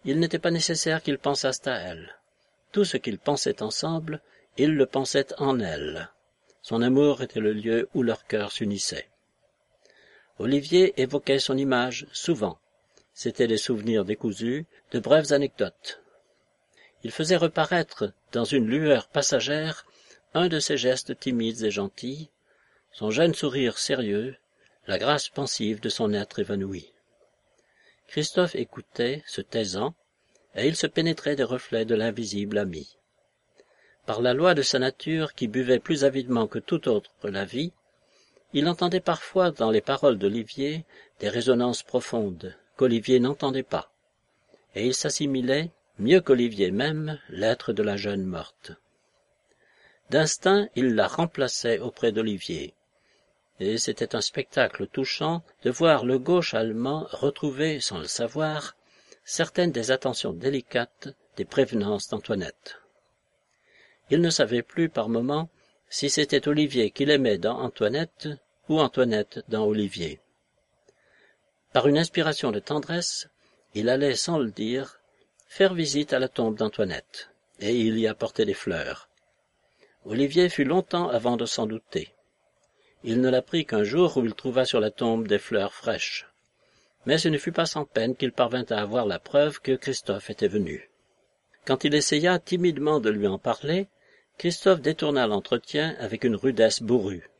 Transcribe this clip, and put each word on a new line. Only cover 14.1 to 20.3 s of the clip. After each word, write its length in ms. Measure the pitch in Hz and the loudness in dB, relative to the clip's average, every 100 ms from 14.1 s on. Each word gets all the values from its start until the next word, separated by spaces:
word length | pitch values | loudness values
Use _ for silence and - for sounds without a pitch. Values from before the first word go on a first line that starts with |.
| 104 117 95 117 139 160 _ _ | -2 -4 -4 -4 -4 -8 _ _
de 80 | 127 | -6
brèves 340 | 110 151 147 | 4 4 6
anecdotes. 680 | 143 139 - 95 _ - - _ _ _ _ _ _ _ _ _ _ | 2 0 -2 -4 _ -16 -16 _ _ _ _ _ _ _ _ _ _
Il 80 | 113 | -12
faisait 240 | - 156 185 | -6 0 2
reparaître, 800 | 165 - 151 175 160 - 101 - _ | 2 2 0 0 -2 -4 -6 -6 _
dans 140 | 117 117 | -2 0
une 220 | 143 110 | 2 2
lueur 420 | 139 156 127 - | 0 4 2 2
passagère, 760 | - - 135 113 151 160 151 - _ _ - _ | -2 0 0 0 -2 -4 -8 -14 _ _ -20 _